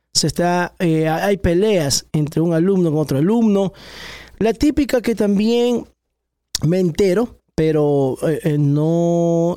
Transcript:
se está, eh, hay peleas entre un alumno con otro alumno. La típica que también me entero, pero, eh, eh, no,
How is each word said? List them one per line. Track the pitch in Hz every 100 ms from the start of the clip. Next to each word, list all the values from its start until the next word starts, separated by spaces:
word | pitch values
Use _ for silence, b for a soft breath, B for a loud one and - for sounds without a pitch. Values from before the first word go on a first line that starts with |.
| _
se | - 160
está, | - 175 175 175 -
eh, | 180 160 156
hay | 160 196 202
peleas | 180 170 214 196 143 127 -
entre | 156 147 156
un | 170
alumno | 165 180 196 170
con | 151
otro | 151 135
alumno. | 165 233 226 196 196 B B B B B B B
La | 208
típica | 220 294 294 277 247
que | 214 220
también | 214 196 214 240 240 240 - _ _ _ _ _ _ - 147
me | 180
entero, | 185 147 196 180 240 - _ -
pero, | 160 156 147 143 135 123 147
eh, | 151
eh, | 156 147
no, | 143 147 156 170 170 170 170 170 170